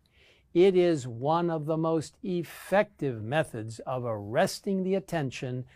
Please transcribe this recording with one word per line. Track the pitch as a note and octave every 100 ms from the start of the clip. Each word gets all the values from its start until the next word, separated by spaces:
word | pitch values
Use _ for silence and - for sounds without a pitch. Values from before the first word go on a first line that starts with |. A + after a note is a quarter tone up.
| _ _ _ _ _
It | E3+ G3 F3+
is | F3 D#3 B2
one | A2+ C3+ E3+ F3
of | E3 D3
the | D#3+
most | D#3+ E3 D3+ _
effective | G3+ F3 - - - F#3+ G#3 - C#3+ A2+
methods | G#2+ D3+ - A#2 A2 A2+
of | - B2+
arresting | A#2+ G#2+ G2+ C3 G3 - - F#3+
the | F#3 F#3+
attention | - E3+ C#3 - C3 B2+ B2+